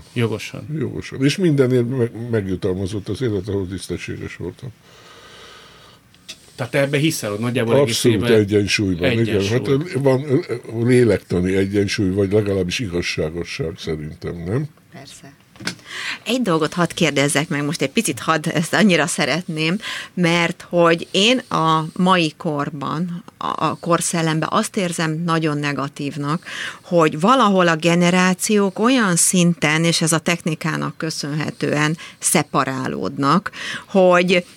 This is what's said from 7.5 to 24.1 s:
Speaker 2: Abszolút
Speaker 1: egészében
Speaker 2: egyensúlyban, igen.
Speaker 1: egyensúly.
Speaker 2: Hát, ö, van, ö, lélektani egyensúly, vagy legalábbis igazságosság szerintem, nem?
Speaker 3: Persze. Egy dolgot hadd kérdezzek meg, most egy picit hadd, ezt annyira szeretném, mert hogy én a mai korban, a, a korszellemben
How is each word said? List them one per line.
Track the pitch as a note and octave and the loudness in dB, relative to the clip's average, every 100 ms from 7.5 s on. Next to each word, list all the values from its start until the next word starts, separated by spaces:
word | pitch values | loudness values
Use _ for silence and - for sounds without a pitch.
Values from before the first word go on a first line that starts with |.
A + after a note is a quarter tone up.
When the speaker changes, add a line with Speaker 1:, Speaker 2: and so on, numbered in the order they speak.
| B2 A2+ | 0 2
Speaker 2:
Abszolút | C3 C3+ A2 B2 A2 | 4 2 2 2 2
Speaker 1:
egészében | G2 A2 | 4 4
Speaker 2:
egyensúlyban, | G2+ G#2 G2 - G2 E2 B2+ | 4 2 2 0 0 0 0
igen. | A#2 | 2
Speaker 1:
egyensúly. | G#2+ G2+ G2 B2 | 2 0 0 0
Speaker 2:
Hát, | C3+ | 0
ö, | C#3 F3+ C3+ | 0 -2 0
van, | C#3 C3 D3 | 2 2 2
ö, | C#3 - A#2+ - A2+ A#2+ | 0 -2 -8 -8 -2 4
lélektani | B2 A#2 F#2 - F2+ F#2 F#2+ | 6 6 2 0 0 2 2
egyensúly, | G2 G2+ G2+ - F#2+ | 2 2 0 0 0
vagy | G2 G2 | 2 2
legalábbis | G#2+ G2+ G2 F2+ - | 2 2 0 -2 -4
igazságosság | G#2 F2 - - D#2 E2+ E2+ - E2 E2 | -4 -4 -4 -4 -4 -6 -8 -6 -8 -6
szerintem, | - D#2 D2+ E2 D#2+ E2+ | -8 -6 -8 -10 -10 -8
nem? | E2+ B2+ D3+ _ _ | -4 -4 -6 _ _
Speaker 3:
Persze. | B2+ - - C#3 - _ - - - - - - - | -20 -20 -20 -20 -20 _ -10 -8 -8 -14 -10 -10 -8
Egy | - B3+ | -2 0
dolgot | G#3 D#3+ D3+ | 2 2 0
hadd | F3 E3 | 0 0
kérdezzek | - D#3 C#3+ C#3+ C#3 D#3+ | 2 2 2 2 2 -2
meg, | C#3+ | -2
most | D3 - | -4 -2
egy | C#3 | -2
picit | A#3 F3 B2+ | 0 -2 -2
hadd, | - D#3+ - | 0 0 0
ezt | D#3+ E3 | -2 0
annyira | D3 G3+ D#3+ C#3+ | 2 4 4 2
szeretném, | - C3+ D#3 F3 D#3 D#3+ G#3 - - - | -2 -2 -2 -4 -2 -2 -2 -6 -12 -8
mert | F#3 E3+ E3+ E3+ - - | 0 2 2 0 -4 -2
hogy | F3 E3+ E3+ - | 2 4 4 0
én | F#3+ A3 B3+ | 0 2 2
a | - D#3+ D#3+ D#3+ D#3 - | 0 0 2 2 0 0
mai | F3+ F3+ D#3 - | 2 4 2 -2
korban, | E3+ D3 C3+ C#3+ C3+ D3 F3+ F3 - - | -4 -4 -4 -6 -6 -4 -6 -8 -14 -10
a, | - - | -8 -4
a | D3+ - | -4 -2
korszellemben | F#3+ - - | -2 -2 0